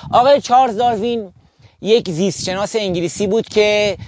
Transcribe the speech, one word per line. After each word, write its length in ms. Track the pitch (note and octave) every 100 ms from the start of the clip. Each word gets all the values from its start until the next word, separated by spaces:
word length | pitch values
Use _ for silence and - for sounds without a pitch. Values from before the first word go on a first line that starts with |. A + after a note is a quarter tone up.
| -
آقای 280 | G#3+ C4 C#4+
چارلز 360 | - B3 B3+ G3+
داروین 560 | A#3+ A3 A#3 A#3 F#3+ - _ _ _ _
یک 280 | F3+ A#3 G3
زیستشناس 640 | D#3+ G3 - - F#3+ G#3 A3+
انگلیسی 500 | G3 F3 E3+ - G3+
بود 220 | A3+ -
که 480 | G#3+ G#3 G#3 G#3 F3